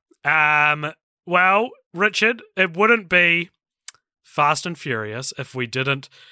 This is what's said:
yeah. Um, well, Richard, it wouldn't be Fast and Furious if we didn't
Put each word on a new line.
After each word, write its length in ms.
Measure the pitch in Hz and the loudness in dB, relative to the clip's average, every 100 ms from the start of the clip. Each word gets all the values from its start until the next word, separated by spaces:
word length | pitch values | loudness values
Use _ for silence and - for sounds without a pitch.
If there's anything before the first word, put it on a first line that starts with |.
| _ _ | _ _
yeah. 460 | 143 156 151 151 151 | 0 2 4 2 2
Um, 200 | 151 151 - _ _ - | 0 -6 -12 _ _ -2
well, 440 | 175 185 196 254 - _ | 2 4 4 0 -8 _
Richard, 480 | 170 208 - 220 233 - - | -2 -2 2 0 -2 -8 -2
it 200 | 185 165 | -2 2
wouldn't 320 | 220 233 175 | 2 2 2
be 420 | 180 175 170 170 _ _ _ - - _ _ | 2 4 2 -4 _ _ _ -14 -14 _ _
Fast 420 | - - 147 151 | -10 0 0 0
and 140 | 175 165 | -4 -10
Furious 540 | 147 113 107 113 135 - | -6 -6 -6 -8 -10 -10
if 180 | 131 127 | -10 -8
we 100 | 117 | -6
didn't 420 | 127 135 139 - - - | -4 -4 -4 -8 -20 -20